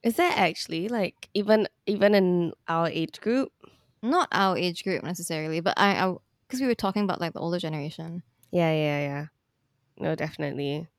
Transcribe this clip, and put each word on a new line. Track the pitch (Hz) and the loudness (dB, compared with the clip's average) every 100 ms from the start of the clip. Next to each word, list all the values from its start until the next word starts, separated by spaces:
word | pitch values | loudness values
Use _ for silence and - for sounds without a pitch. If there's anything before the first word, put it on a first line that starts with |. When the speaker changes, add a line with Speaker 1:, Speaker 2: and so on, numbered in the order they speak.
Speaker 1:
Is | 220 233 | 0 2
that | 349 - | 2 4
actually, | 180 165 - 165 196 | 2 0 -6 -6 -4
like, | 240 185 _ - | -2 -2 _ -6
even, | - 202 220 208 _ - | -4 4 4 4 _ -4
even | 208 196 | 4 6
in | 208 185 180 170 - - | 6 6 4 2 -4 -2
our | 165 165 | 0 0
age | - 160 - | 0 -4 -4
group? | 214 254 269 _ - _ _ _ | 0 0 0 _ -20 _ _ _
Speaker 2:
Not | 226 339 - | 0 0 2
our | - 196 170 | 2 2 2
age | 180 170 | -2 -4
group | - 175 | -4 -4
necessarily, | 143 175 170 160 156 160 | -4 -8 -6 -4 -4 -2
but | 170 - | -2 2
I, | 202 196 185 | 2 2 0
I, | 180 _ _ _ | -4 _ _ _
'cause | 254 | -4
we | 262 | 0
were | |
talking | 233 196 208 | 0 -2 -2
about, | 202 - | -2 -2
like, | 165 | -4
the | - | -4
older | 165 175 | -4 -2
generation. | 165 156 147 - 165 175 - _ _ | -4 -6 -8 -10 -10 -12 -14 _ _
Speaker 1:
Yeah, | 180 165 | 0 2
yeah, | 156 151 147 | 2 0 0
yeah. | 143 139 151 _ _ _ _ _ _ _ | -4 -6 -10 _ _ _ _ _ _ _
No, | 160 | -4
definitely. | 160 156 - 147 135 143 147 165 | -2 -4 -4 -6 -4 -4 -4 -8